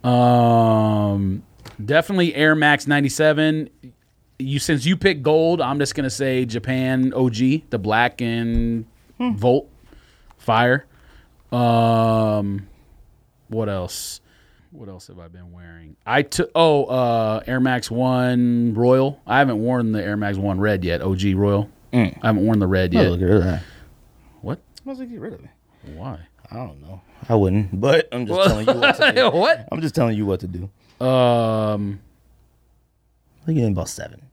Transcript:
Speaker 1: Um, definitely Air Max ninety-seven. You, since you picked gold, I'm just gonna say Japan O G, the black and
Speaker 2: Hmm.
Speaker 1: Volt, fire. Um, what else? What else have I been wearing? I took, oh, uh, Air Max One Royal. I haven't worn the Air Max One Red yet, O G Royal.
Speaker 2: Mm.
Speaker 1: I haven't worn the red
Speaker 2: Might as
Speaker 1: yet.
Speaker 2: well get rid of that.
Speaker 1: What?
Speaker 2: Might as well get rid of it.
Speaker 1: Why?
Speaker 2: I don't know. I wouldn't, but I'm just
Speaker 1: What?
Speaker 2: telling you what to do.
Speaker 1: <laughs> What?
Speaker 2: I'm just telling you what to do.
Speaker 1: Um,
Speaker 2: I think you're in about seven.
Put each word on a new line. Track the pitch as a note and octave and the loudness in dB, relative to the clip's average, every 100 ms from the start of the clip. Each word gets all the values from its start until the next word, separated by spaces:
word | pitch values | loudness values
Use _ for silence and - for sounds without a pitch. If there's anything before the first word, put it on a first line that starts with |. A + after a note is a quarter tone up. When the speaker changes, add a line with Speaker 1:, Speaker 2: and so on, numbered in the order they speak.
Speaker 1:
Um, | B3 B2 B2 A#2+ A#2 A#2 A2+ A2 G#2+ G#2+ G#2 G2+ G2 F#2+ - _ - - | 2 2 4 4 6 4 4 4 2 2 0 0 -2 -4 -10 _ -20 -14
definitely | G#2+ D3+ E3 G3 E3+ | 0 0 0 0 0
Air | C#3 D#3 | 2 2
Max | D#3 D3 C#3+ - | 4 4 2 2
ninety-seven. | C#3+ C#3+ - D#3 D3+ D#3 D#3 D3+ _ B2+ _ _ _ _ _ | 0 0 2 2 2 0 -2 -6 _ -20 _ _ _ _ _
You, | C3 C#3+ | -6 -4
since | - D3 C#3 | -2 -2 0
you | F#3+ | 0
picked | G3 D#3 | 0 0
gold, | C3 D#3 E3 E3+ | 2 2 2 0
I'm | B2+ C#3+ | -2 -2
just | C#3 | -2
gonna | - C3+ | -2 -6
say | - C#3 B2+ | -4 -2 -2
Japan | B2 A2+ G#2+ C3 C3 C3 C3 | -2 -4 -4 -2 -2 0 -2
O | B2+ B2+ | 0 -2
G, | A2 C3 D#3 - | 0 0 0 -4
the | A#2 | -6
black | G2+ A2 B2 - | -2 0 0 -2
and | A#2+ A#2 A#2 A#2 A#2 A#2 A2+ _ _ _ | -4 -2 -2 -2 -2 -4 -8 _ _ _
Speaker 2:
Hmm. | B3 | -6
Speaker 1:
Volt, | G#2 B2 C3+ - _ _ - _ _ _ _ | 0 2 2 -2 _ _ -20 _ _ _ _
fire. | - A2+ B2 C3 - _ - - _ _ _ | 0 2 2 0 -4 _ -20 -20 _ _ _
Um, | A#2+ A#2+ A#2 A2+ A2+ A2+ A2 A2 G#2+ G2+ G2 F#2+ _ _ _ _ _ _ _ _ | -2 2 2 2 2 2 0 0 -2 -4 -8 -10 _ _ _ _ _ _ _ _
what | A2 G#2+ | -6 -4
else? | G2 F2 - - - _ _ _ _ _ | -4 -8 -10 -14 -16 _ _ _ _ _
What | D3+ G#2 | -20 -20
else | F#2 - | -20 -20
have | F2+ | -20
I | E2 | -20
been | F2 F2 | -20 -20
wearing? | F2 E2+ E2 D#2+ D2 | -20 -20 -20 -20 -18
I | - C3 | -2 -2
took, | - - E3+ | 0 -4 -2
oh, | D#3+ E3 D3 | 2 4 4
uh, | C3 B2+ B2 A#2 A2 G#2+ - | 0 -2 0 0 0 -4 -4
Air | B2+ | -2
Max | B2+ B2 - | 0 -2 -4
One | A#2 B2+ B2+ B2+ B2 B2 A#2+ A#2+ | -2 0 0 0 0 0 0 0
Royal. | G#2+ A#2+ C3 C3+ C#3+ - | 2 4 4 2 -4 -2
I | B2 | 2
haven't | C#3 A2 | 2 0
worn | A#2 B2+ A2+ | -2 -2 -2
the | G#2+ | -4
Air | F#2+ G#2 | -4 -4
Max | G#2 G2 | -4 -2
One | G2+ F#2+ | -2 0
Red | G#2 G2 | 0 0
yet, | F2 E2 | -2 -4
O | F#2+ F#2+ | -2 -2
G | G2 | 0
Royal. | F#2 G2+ G2+ G#2 _ _ | 2 2 0 -2 _ _
Speaker 2:
Mm. | B2 G2 - | 0 0 -2
Speaker 1:
I | A#2 | -2
haven't | G#2 | 0
worn | G#2 A2 | 2 2
the | F#2+ | 2
red | F#2+ F#2 | 0 0
Speaker 2:
Might | F2 | 2
as | |
Speaker 1:
yet. | G2 | 2
Speaker 2:
well | F2 | 2
get | F2+ | 2
rid | G#2 | 2
of | |
that. | F2+ F2+ - - - - _ _ _ _ | 2 -4 -8 -20 -20 -20 _ _ _ _
Speaker 1:
What? | - C#3 _ - | -10 -12 _ -20
Speaker 2:
Might | C4+ | -16
as | C4 | -14
well | B3+ | -14
get | A#3 | -14
rid | F#3 | -14
of | - | -16
it. | - _ _ _ - | -20 _ _ _ -20
Speaker 1:
Why? | D#2 A#2+ E2 E2 _ - | -16 -14 -14 -18 _ -18
Speaker 2:
I | A2+ | -16
don't | A#2+ C#2+ | -14 -16
know. | D2 F#2+ _ _ - | -20 -20 _ _ 0
I | A2+ | 2
wouldn't, | F#2+ G2+ G2 F#2+ | 4 2 -2 -2
but | B2 D#3+ - | 2 2 2
I'm | B2 A2+ | -6 -4
just | F3+ | 2
Speaker 1:
What? | G3 | 4
Speaker 2:
telling | - A3 | 4 0
you | B3+ | 2
what | C4+ C4+ | 2 4
to | C#4+ | 2
do. | A3+ B3 | 4 2
Speaker 1:
<laughs> | D#3+ | 2
What? | A#3+ E4 - | 0 0 -4
Speaker 2:
I'm | D3+ | -6
just | D#3+ | -4
telling | - A#2+ G#2 | 0 0 0
you | G2+ | -2
what | F#2 | -2
to | F#2 | -6
do. | F2+ F#2+ _ _ _ | -10 -12 _ _ _
Speaker 1:
Um, | B2+ C3 B2 A#2+ A2+ A2 G#2+ G#2 G#2 G2 _ _ _ _ _ _ _ _ _ _ _ _ _ _ | 0 2 4 2 0 0 -2 -2 -6 -10 _ _ _ _ _ _ _ _ _ _ _ _ _ _
Speaker 2:
I | D#3+ | -4
think | D#3+ | 0
you're | A2+ | 0
in | |
about | F#2 E2 | -2 -6
seven. | - - - - | -10 -14 -16 -20